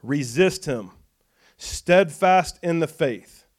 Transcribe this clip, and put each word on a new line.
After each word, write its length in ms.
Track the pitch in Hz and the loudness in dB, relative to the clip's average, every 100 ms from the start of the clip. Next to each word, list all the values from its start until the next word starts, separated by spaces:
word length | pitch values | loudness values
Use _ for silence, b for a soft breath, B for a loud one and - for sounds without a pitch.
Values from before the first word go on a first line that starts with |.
Resist 640 | 117 143 127 120 185 185 - | -4 -4 -4 0 0 0 -8
him, 260 | 123 95 _ _ _ _ _ _ _ | -8 -10 _ _ _ _ _ _ _
steadfast 1000 | - - - 175 190 143 185 185 170 - | -14 -12 2 4 4 0 2 4 2 -6
in 180 | 175 170 | -4 -2
the 80 | 156 | -2
faith. 580 | - 147 107 _ _ _ | -2 -4 -4 _ _ _